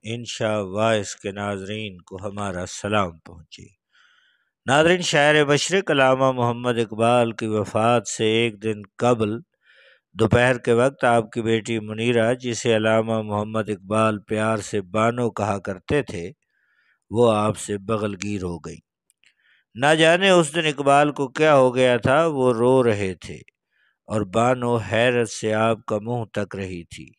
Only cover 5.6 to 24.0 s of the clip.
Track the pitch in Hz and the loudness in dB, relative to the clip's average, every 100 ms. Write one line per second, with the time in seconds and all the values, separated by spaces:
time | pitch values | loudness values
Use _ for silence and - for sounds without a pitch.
5.6 | - 185 190 147 131 131 131 127 120 117 | 2 -2 0 2 4 4 2 2 -2 -2
6.6 | 123 117 110 107 117 123 117 107 110 107 | -2 -2 -2 0 2 4 2 -2 -4 -2
7.6 | 101 110 113 120 101 - 110 113 117 104 | -2 0 2 0 -2 -2 0 2 0 -2
8.6 | 110 107 101 - 120 120 107 113 - _ | -8 -8 -12 -2 0 2 -2 -4 -10 _
9.6 | _ _ _ _ _ - 110 120 123 123 | _ _ _ _ _ -2 2 4 4 2
10.6 | 123 117 127 139 127 117 107 - 113 113 | 2 2 2 2 2 2 0 -6 -2 -2
11.6 | 110 113 107 107 117 117 113 127 127 113 | -2 -6 -6 -6 0 0 0 -2 -6 -4
12.6 | 123 110 110 110 113 110 107 104 107 110 | 0 2 2 2 0 -4 -4 -4 -4 -4
13.6 | 104 101 95 107 110 107 - 107 110 110 | -4 -8 -4 0 0 -2 -6 -4 -2 -2
14.6 | 98 104 92 98 113 123 120 - 104 101 | -4 -8 -4 -2 0 0 -4 -2 -4 -4
15.6 | 98 92 - 147 - 87 85 - _ _ | -6 -12 -4 -4 -4 -10 -12 -16 _ _
16.6 | _ _ _ _ _ 101 120 107 107 101 | _ _ _ _ _ 2 2 2 0 -4
17.6 | - 101 98 110 104 95 104 104 90 85 | -8 -8 -4 -4 -4 -6 -6 -6 -6 -10
18.6 | 80 80 _ _ _ _ _ _ _ _ | -12 -18 _ _ _ _ _ _ _ _
19.6 | _ - 139 160 160 175 196 180 156 160 | _ -2 2 4 4 4 6 4 4 0
20.6 | 156 135 139 139 147 139 135 - 156 143 | -2 0 4 4 4 0 -6 0 4 6
21.6 | 127 123 127 120 131 139 165 143 127 113 | 4 4 2 2 2 2 2 2 0 2
22.6 | 120 131 120 104 95 90 - 65 - _ | 4 4 4 0 -2 -6 -14 -18 -20 _
23.6 | _ _ _ _ | _ _ _ _